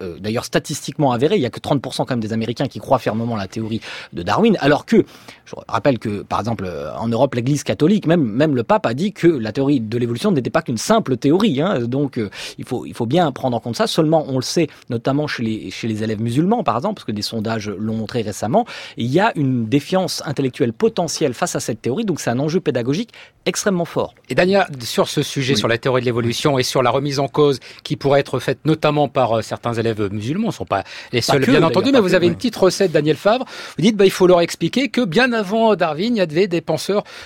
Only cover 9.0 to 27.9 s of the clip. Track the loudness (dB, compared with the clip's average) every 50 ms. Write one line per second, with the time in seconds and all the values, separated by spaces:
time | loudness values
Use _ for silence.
9 | -2 -4 -2 2 4 4 4 4 -2 -4 -2 0 2 2 2 2 0 -2 -2 -2
10 | -2 -2 -2 -2 0 0 0 2 0 0 -2 -2 -2 0 -4 -4 0 2 2 2
11 | 2 0 -4 0 2 2 4 4 4 2 2 0 0 0 0 -2 -2 -2 -2 -2
12 | -2 -2 -2 -4 -6 -6 -6 -12 -14 -14 -12 -14 -10 -8 -6 -8 -8 -8 -6 -6
13 | -4 0 2 2 2 2 0 -2 -2 -2 -2 -2 -4 -4 -2 -2 -2 0 2 2
14 | 2 4 4 2 2 0 -2 -2 -2 0 0 0 0 0 -4 -14 -10 -6 -6 -4
15 | -2 0 0 0 -2 -2 -4 -4 -4 -4 -4 -4 -6 -10 -10 -6 -4 -4 -4 -2
16 | -2 -4 -4 -2 -2 -2 0 0 2 2 0 0 0 0 0 0 -2 -4 -6 -6
17 | -8 -6 -6 -4 -4 -4 -4 -4 -4 -2 -4 -4 -4 -6 -6 -6 -4 -4 -4 -4
18 | -6 -4 -4 -4 -4 -4 -6 -4 -4 0 0 0 0 0 -8 -16 -16 -14 -8 -6
19 | -4 0 2 2 2 2 2 2 0 0 0 0 0 2 0 0 0 2 -2 0
20 | 0 -2 -4 -6 -6 -6 -4 -2 -2 -2 0 0 -2 -2 0 0 0 0 2 0
21 | -4 -4 -2 -2 -2 -2 0 -2 -4 -4 -2 -4 -4 -4 -6 -4 -4 -4 -2 -2
22 | -2 -2 -2 -2 -2 -2 -2 0 0 0 0 0 0 0 -2 -2 0 0 -2 -2
23 | -4 -8 -12 -20 -20 -20 _ _ -6 -4 -4 -2 -2 0 0 0 -2 -2 -2 -4
24 | -4 -4 _ _ _ -4 0 0 2 4 4 2 2 0 -4 -10 -10 -6 -2 -2
25 | -2 0 0 -4 -4 -2 -4 -4 -2 0 0 0 2 0 0 0 0 0 0 2
26 | 0 0 0 0 0 -2 -2 0 0 0 2 2 0 0 0 2 2 4 2 2
27 | 0 -2 -2 -2 -2 -2 2 4 4 4 4 0 -4 -16 -20 -16 -8 -8